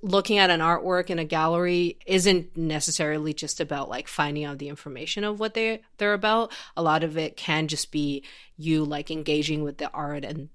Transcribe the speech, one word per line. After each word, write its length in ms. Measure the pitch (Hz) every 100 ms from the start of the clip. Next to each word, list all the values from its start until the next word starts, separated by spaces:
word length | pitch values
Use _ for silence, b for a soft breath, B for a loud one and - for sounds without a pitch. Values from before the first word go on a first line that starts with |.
looking 380 | 202 196 196 208
at 100 | 190
an 100 | 170
artwork 500 | 160 170 180 180 180
in 80 | 170
a 60 |
gallery 720 | 156 160 160 170 180 175 175 - -
isn't 500 | 190 180 185 165 -
necessarily 760 | 160 156 - 160 156 151 151
just 240 | 151 147 -
about, 300 | 156 143 139
like, 180 | 120 -
finding 380 | - 147 147
out 140 | 147 143
the 100 | 143
information 560 | 143 - 127 156 -
of 160 | 208 208
what 140 | 220
they, 280 | 220 220 220 _ -
they're 180 | 208
about. 380 | 208 214 220 226 B B -
A 80 |
lot 180 | 165 156
of 160 | 160 156
it 180 | 156 -
can 300 | - 156 160
just 240 | 151 -
be 320 | - 147 143 B B B -
you, 280 | 156 156
like, 260 | 151 147 147
engaging 540 | 160 151 151 147 151
with 140 | 147 139
the 120 | 147
art 340 | - 147 147
and 260 | 135 160 147